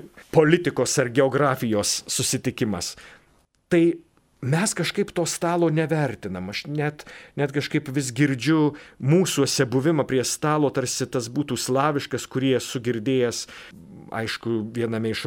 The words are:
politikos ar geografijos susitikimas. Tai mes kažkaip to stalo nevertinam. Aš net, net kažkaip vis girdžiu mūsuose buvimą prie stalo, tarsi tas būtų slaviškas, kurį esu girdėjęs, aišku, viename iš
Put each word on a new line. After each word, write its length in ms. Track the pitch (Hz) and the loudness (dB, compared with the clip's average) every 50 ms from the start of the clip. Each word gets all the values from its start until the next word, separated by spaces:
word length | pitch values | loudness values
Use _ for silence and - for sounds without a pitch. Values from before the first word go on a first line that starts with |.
| - - - - - - | -4 -8 -16 -20 -10 0
politikos 680 | - 170 156 151 170 180 175 143 135 - 123 - - 147 | 4 4 6 6 6 4 2 0 0 0 0 2 2 0
ar 80 | 131 123 | 0 2
geografijos 920 | 117 139 139 135 127 131 147 139 131 127 127 113 107 101 101 - - - - | 2 2 2 4 4 2 2 2 0 0 -2 0 0 0 0 0 -2 -4 -4
susitikimas. 880 | - - - 127 - - 127 - 131 117 - 131 107 98 87 - - - - - - - - _ _ _ _ _ _ _ _ _ - | -6 -4 -2 -2 -2 -2 -2 -2 -4 -2 -2 -2 -2 -2 -2 -4 -8 -10 -12 -18 -20 -20 -20 _ _ _ _ _ _ _ _ _ 0
Tai 140 | 175 170 165 170 - - - _ _ _ _ _ _ _ - | 2 4 4 4 2 0 -6 _ _ _ _ _ _ _ -2
mes 300 | 123 147 165 208 214 - | 0 0 0 0 0 -2
kažkaip 380 | - 165 - - 202 202 196 | -2 -4 -2 -2 -2 -4 -2
to 140 | - 180 165 | -2 -4 -2
stalo 440 | 156 - - 180 170 175 175 170 165 | -2 -2 -2 -2 0 2 2 2 2
nevertinam. 800 | 156 160 160 151 160 156 147 131 107 - - 98 92 92 92 95 | 4 2 0 2 0 0 0 0 -2 -6 -8 -8 -8 -6 -6 -6
Aš 140 | 101 - - 143 | -8 -8 -8 -6
net, 380 | 147 151 147 151 147 - - - - - - - _ 139 | -4 -2 -2 -2 -4 -6 -12 -20 -20 -20 -20 -12 _ -4
net 140 | 143 139 139 | -4 -2 -2
kažkaip 320 | 147 135 - - 151 147 135 131 | -2 -4 -2 -2 -4 -2 -2 -2
vis 160 | 147 135 123 | -2 -2 -2
girdžiu 640 | 117 120 147 143 139 120 113 143 160 156 151 147 147 - - - - - | 0 2 2 2 2 0 0 2 4 4 4 2 0 -2 -10 -20 -12 -4
mūsuose 680 | - 135 156 185 185 - - 139 135 127 - - 139 113 | 2 4 4 4 4 4 2 2 2 2 2 2 0 2
buvimą 360 | 117 135 131 165 165 147 127 - | 2 2 2 2 2 2 2 2
prie 160 | 131 131 117 - | 0 0 0 0
stalo, 420 | - - - 151 151 151 147 131 - | -2 -2 0 0 2 2 2 2 0
tarsi 340 | 139 131 120 - - 131 - | 0 -2 -2 -2 -4 -4 -2
tas 220 | - 131 117 117 | -2 -4 -4 -4
būtų 260 | 120 98 98 - 127 113 | -4 -4 -4 -2 -4 -4
slaviškas, 680 | - - 127 131 139 151 147 139 127 - - 120 - - | -2 0 0 2 2 2 0 -2 -4 -4 -6 -6 -6 -6
kurį 300 | - 135 127 131 127 117 | -4 0 2 2 2 2
esu 220 | - - - 131 107 | 0 -2 -6 -4 -2
girdėjęs, 640 | 120 117 113 104 135 131 131 123 117 113 - - - - - - - - 85 85 - - - - - - | -2 -2 -2 0 0 2 2 2 2 0 -4 -8 -10 -14 -18 -20 -20 -20 -20 -20 -20 -20 -18 -14 -10 -8
aišku, 460 | 110 113 110 - - - 113 113 110 107 113 113 | -6 -6 -6 -6 -6 -4 -2 -2 -2 -2 -4 -4
viename 380 | 120 117 113 113 110 113 110 110 | -4 -2 -2 -2 -2 -2 -2 -2
iš 120 | - - | -4 -4